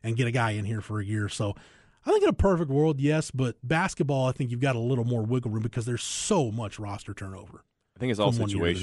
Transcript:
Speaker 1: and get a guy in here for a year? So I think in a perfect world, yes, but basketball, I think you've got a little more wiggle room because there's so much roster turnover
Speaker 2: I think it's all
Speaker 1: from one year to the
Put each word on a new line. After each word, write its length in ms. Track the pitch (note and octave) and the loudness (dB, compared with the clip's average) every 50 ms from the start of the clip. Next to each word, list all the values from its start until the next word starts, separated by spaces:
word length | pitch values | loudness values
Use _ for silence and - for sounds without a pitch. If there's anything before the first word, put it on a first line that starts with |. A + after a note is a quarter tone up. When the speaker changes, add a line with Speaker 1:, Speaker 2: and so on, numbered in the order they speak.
Speaker 1:
and 140 | - A2+ A#2 | -4 -4 0
get 100 | A#2 B2+ | 0 0
a 40 | A#2+ | 0
guy 220 | A#2 B2+ A#2 A2 | 2 0 0 0
in 120 | G#2 G#2 G2 | 0 -2 -4
here 160 | G#2+ A#2+ G#2+ | -4 -4 -6
for 200 | - - G#2+ G#2+ | -6 -4 -4 -4
a 40 | G2 | -2
year? 240 | G#2 G#2+ G#2+ G2+ G2 | -2 -2 -2 -2 -2
So 260 | - - A2 G2+ - - - - - - _ _ _ _ - | -2 -2 -2 -2 -4 -6 -12 -20 -20 -20 _ _ _ _ 0
I 40 | D4 | 2
think 100 | G#4 G#4 | 4 4
in 80 | G4 F4+ | 4 4
a 20 | |
perfect 380 | G#3 - - G3 F#3 E3 E3+ C3+ | 4 4 4 4 4 2 2 0
world, 280 | C3+ C#3+ D#3 D#3+ D3+ C3+ | 2 2 4 2 2 2
yes, 320 | C#3 D3 D3+ D#3+ D3+ - | 2 2 2 2 0 -2
but 260 | - B2+ C3 A#2+ - _ | -2 -2 -2 -2 -2 _
basketball, 640 | - B2 D#3+ D#3+ F#3+ F3+ - - D#3+ C3+ C#3+ C3 C3 | -4 -2 0 0 0 0 0 -2 0 0 2 2 2
I 60 | C3 | 2
think 180 | B2+ - C#3 A#2 | 0 0 -2 -4
you've 100 | A#2+ A#2+ | -2 0
got 140 | C#3 C#3 B2 | 0 0 0
a 60 | A2+ | 2
little 240 | A#2 B2 C3+ A#2+ A2+ | 0 0 2 2 2
more 160 | B2 B2 A2+ | 0 0 0
wiggle 280 | G#2+ A2 B2+ B2+ B2 A2+ | 0 0 0 0 0 0
room 120 | G#2+ A2+ | -2 -2
because 220 | A2 A2+ - A#2+ G#2+ | -2 -2 -2 -4 -4
there's 180 | - A#2+ - | -2 -4 -4
so 480 | - - - - - - G#3+ F3 C3 A2 | -4 -6 -6 -4 -2 0 2 2 2 0
much 280 | G#2 A#2+ A2 F#2+ - - | -2 -4 -6 -8 -10 -10
roster 340 | G#2+ G2+ G2 F#2+ - - | -10 -10 -10 -10 -10 -12
turnover 500 | G#2 - G2+ F#2+ F#2+ F#2 F#2 - - - _ _ _ _ _ _ _ | -12 -10 -10 -12 -12 -14 -16 -18 -20 -20 _ _ _ _ _ _ _
Speaker 2:
I 40 | - | -4
think 120 | B2 B2+ | -2 -2
it's 100 | A2 G2+ | 2 2
all 100 | G#2 G2+ | 2 2
Speaker 1:
from 100 | A#2 A#2 | 2 2
one 80 | G#2+ G#2 | 0 0
year 80 | G2 E2+ | 0 2
to 160 | E2+ F2 F2+ | 2 2 2
the 40 | F#2 | 0